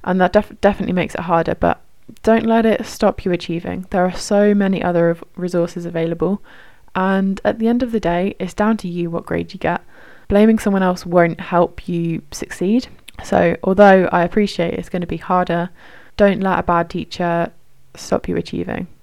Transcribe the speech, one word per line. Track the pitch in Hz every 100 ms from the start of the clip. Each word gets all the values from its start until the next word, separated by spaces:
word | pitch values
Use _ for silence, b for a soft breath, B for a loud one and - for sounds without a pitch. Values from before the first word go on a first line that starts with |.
And | - 190
that | 180
def-, | 208 208 -
definitely | 202 202 196
makes | 180 160
it | -
harder, | 170 165 165 165
but | 170 - - - - 226
don't | - 220 220
let | 226 226
it | 208 214
stop | - 208 -
you | 190
achieving. | 175 - 170 180 180 185
There | 196
are | 180
so | 175 - 202 208 208
many | 196 190
other | 180 175 170 170 - -
resources | 180 175 170 - 170
available, | 170 165 170 165 202 b b b b b -
and | 190 196 196 190 202
at | 226
the | 226
end | 240
of | 254
the | 226
day, | 170 175 190 -
it's | 185 -
down | 208 220
to | 180
you | 175 170
what | 170 -
grade | 170 170
you | 185
get. | 160 175 - B B B B
Blaming | 202 220 220
someone | 214 196
else | 185 180 175
won't | 175 170 165
help | 180 175 170 - -
you | 170 170 160 -
succeed. | - - - 185 233 - - - -
So | - 185 175 -
although | - 190 202 190 175
I | 180
appreciate | 175 - 202 - 170
it's | - 165
gonna | 185 175
be | 165
harder, | - 180 180 170 180 B B B B -
don't | 202 185
let | 190 175
a |
bad | - 170 170
teacher | 175 - - 175 170 170 - - - -
stop | - - - -
you | 170
achieving. | 170 - - - 180 -